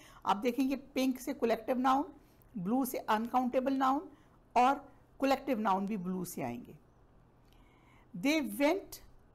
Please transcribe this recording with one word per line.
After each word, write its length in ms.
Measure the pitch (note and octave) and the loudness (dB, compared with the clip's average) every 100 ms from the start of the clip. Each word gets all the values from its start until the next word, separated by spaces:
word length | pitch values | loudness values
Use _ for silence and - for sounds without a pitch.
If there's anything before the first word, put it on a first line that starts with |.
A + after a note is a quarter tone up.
| - - - | -20 -8 -2
आप 100 | G3 | 0
देखेंगे 400 | A#3+ B3 C4 C4 | 0 0 0 -2
पिंक 420 | - C4 C4 B3+ | -4 0 0 0
से 160 | - | -6
कलेक्टिव 440 | B3+ A#3 A3+ - B3 | -2 0 0 0 0
नाउन, 340 | C4 C4+ F4+ - - - - A3+ | 4 2 0 -8 -20 -20 -14 -6
ब्लू 260 | F3 B3+ | -2 0
से 140 | B3 - | 0 -4
अनकाउंटेबल 760 | - A3 A#3 B3+ B3+ C4 B3+ | -2 -2 0 0 2 0 0
नाउन 360 | C4+ C4 C#4 F#4+ - - - _ A#3 | 2 2 0 -4 -18 -20 -20 _ 4
और 360 | B3 C#4 - - - - | 4 4 -4 -20 -18 -2
कलेक्टिव 380 | C4+ C4+ C4+ A3+ | 0 0 0 -2
नाउन 280 | G#3+ F#3+ G3 | 0 0 0
भी 100 | A3 | -4
ब्लू 280 | F3 F#3 | -4 -4
से 180 | F3 - | -6 -6
आएंगे। 320 | B2+ A#2+ - - - - - - - _ - - - _ - - - F3 | -6 -6 -12 -20 -20 -20 -20 -20 -20 _ -20 -20 -20 _ -20 -20 -18 -4
They 420 | B3+ D#4 A#3 G#3 | 0 0 -2 0
went 400 | C#4+ F#4+ - - - - - | 2 2 -4 -18 -20 -20 -20